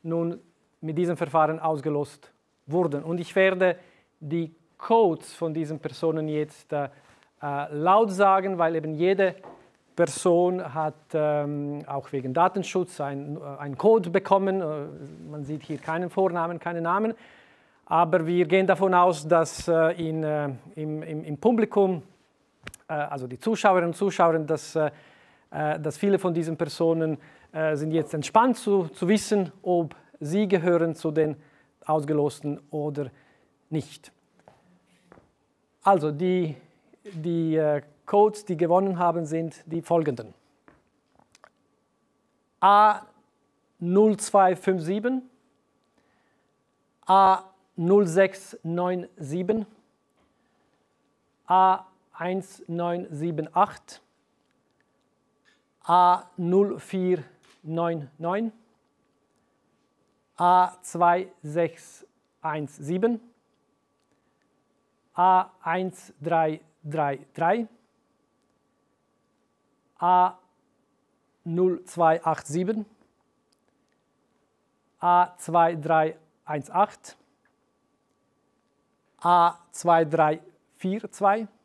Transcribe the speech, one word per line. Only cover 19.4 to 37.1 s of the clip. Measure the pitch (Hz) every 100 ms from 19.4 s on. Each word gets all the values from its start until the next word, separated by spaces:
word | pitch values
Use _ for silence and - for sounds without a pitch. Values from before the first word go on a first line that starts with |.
| 156 - -
äh, | 165 160
in, | 170 160 160
äh, | 156 151 147 131 - -
im, | 156 151
im, | 160 156
im | 160 147
Publikum, | 226 226 214 208 190 175 - _ _ _ _ _ - - -
äh, |
also | 151 147 143 127
die | 127
Zuschauerinnen | 220 220 208 185 170
und | 160
Zuschauer, | 196 - 170 160
dass, | 151 156 - 160
äh, | 151 143 _ _ _ _ _
äh, | 151 151 156
dass | 151 -
viele | 202 190
von | 185
diesen | 165 165 160
Personen, | 160 - 165 165 160 147 - _ _
äh, | 156 156 151
sind | 156
jetzt | 160 151
entspannt | 160 147 220 254 233
zu, | 214 202 160
zu | - 180
wissen, | 214 - 208 170 -
ob | - 175 160 - _ _
sie | 147 190 208
gehören | 185 175 170 165 156
zu | 165
den | 156 156 147 _ _ _ _ -
Ausgelosten | 156 143 151 143 - 151 147 _
oder | 156 147 147 135 _ _ _ _ _ _
nicht. | 156 - - - _ _ _ - _ _ _ _ _ _ - _ _ _ _ _ _
Also | - 190 151
die, | 147 185 185 160 139 _ _ _ _
die, | 208